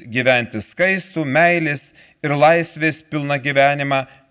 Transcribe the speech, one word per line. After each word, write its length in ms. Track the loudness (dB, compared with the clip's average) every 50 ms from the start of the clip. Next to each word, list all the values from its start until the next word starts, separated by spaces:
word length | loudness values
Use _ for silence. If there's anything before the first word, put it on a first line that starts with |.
| -12
gyventi 560 | -6 -4 0 2 2 2 2 0 -4 -8 -8
skaistų, 640 | -8 -8 -4 -2 0 0 0 -2 -4 -6 -6 -6 -4
meilės 640 | 0 2 2 4 4 2 2 0 -2 -4 -4 -8 -12 _ _ -20 _ _ _
ir 140 | -4 -2 2 4
laisvės 640 | 4 4 4 4 0 -4 -4 -2 -2 -2 -2 -4
pilną 380 | -10 _ -6 -6 -4 -2 -4 -4
gyvenimą 640 | -2 -2 2 4 4 4 2 0 -2 -2 -2 -2 -2 -6 -14 _ _ _